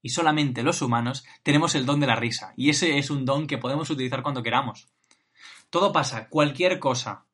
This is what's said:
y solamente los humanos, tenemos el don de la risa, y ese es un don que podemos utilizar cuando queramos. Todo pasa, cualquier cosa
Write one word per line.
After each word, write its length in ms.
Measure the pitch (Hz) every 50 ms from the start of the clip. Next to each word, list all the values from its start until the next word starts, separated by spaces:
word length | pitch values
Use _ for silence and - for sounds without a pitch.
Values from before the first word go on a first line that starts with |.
y 80 | - 120
solamente 540 | - - 165 160 151 151 147 139 120 123 117
los 180 | 151 170 -
humanos, 440 | - 127 120 117 117 123 131 - - - - _ _
tenemos 320 | - 143 151 165 165 -
el 100 | 156 127
don 140 | 127 143 147
de 80 | 143
la 80 | 131 113
risa, 380 | 113 117 117 117 - 107 95 -
y 120 | - 127 147
ese 280 | 156 147 180 165 147
es 120 | 139 143 -
un 160 | 147 139 131
don 220 | 127 139 143 156
que 100 | 147 147
podemos 320 | 127 123 123 135 151 160 -
utilizar 340 | 160 131 127 127 135 131 127
cuando 200 | 147 135 127 113
queramos. 440 | 120 117 127 123 117 104 - - _ _ _ _ _ _ _ _ _ _ _ - - - - _ _
Todo 220 | - 170 190 196
pasa, 360 | 147 156 143 - - 113 110 _
cualquier 500 | - 151 147 147 131 127 175 185 190 -
cosa 460 | - 139 123 123 - 110 98 - _ _